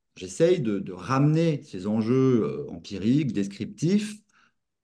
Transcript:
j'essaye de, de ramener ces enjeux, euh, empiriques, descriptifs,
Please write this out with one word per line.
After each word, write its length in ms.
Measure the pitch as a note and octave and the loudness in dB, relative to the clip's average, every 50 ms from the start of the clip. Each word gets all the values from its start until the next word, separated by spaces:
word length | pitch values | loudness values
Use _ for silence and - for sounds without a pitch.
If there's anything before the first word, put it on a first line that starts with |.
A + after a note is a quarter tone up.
| _ _ - | _ _ -18
j'essaye 440 | - F#2+ F#2 - - E3 F3+ F#3 E3+ | -16 -14 -8 -2 2 4 4 4 2
de, 200 | B2 A2 G2+ G2 | 2 -2 -2 -2
de 120 | G2 F#2+ | -4 -8
ramener 720 | F2+ F2+ F2 B2 C3+ C3+ C#3+ D3+ D#3 D#3+ E3+ E3 D3 C3 - | -12 -10 -4 -2 2 2 4 4 4 4 2 2 0 -2 -6
ces 220 | - - F#2 F2+ | -10 -12 -8 -4
enjeux, 560 | G#2 G#2+ A2+ G#2+ A2+ C3 C3 C3 C3 B2 A2 G2 | -2 -2 0 0 2 2 4 4 4 4 4 2
euh, 280 | - - D2 - - | 0 -4 -6 -10 -10
empiriques, 600 | - E2 - - G2+ F2+ F#2+ A#2 C3+ D3+ D#3+ A#2+ | -12 -14 -12 -10 -8 -2 0 2 2 2 2 0
descriptifs, 920 | G2+ G2+ G2 G2 - - G#2 - - - D3 E3+ G3+ G#3+ G#3 - - - _ _ _ _ _ _ _ _ _ _ _ _ | -2 -2 -4 -4 -6 -10 -10 -10 -8 -4 0 2 2 2 0 -2 -10 -14 _ _ _ _ _ _ _ _ _ _ _ _